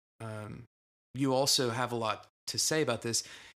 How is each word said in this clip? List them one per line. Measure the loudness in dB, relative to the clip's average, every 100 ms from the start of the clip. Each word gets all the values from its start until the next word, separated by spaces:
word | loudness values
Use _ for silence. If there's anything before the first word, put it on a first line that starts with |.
| _ _
um, | -8 -8 -10 -12 -16 _ _ _ _
you | 0 2
also | 4 4 4 2
have | 0 0
a | 0
lot | -2 -2 -8 _ -6
to | -2
say | 0 2
about | 2 0
this. | 0 -2 -2 -12 -18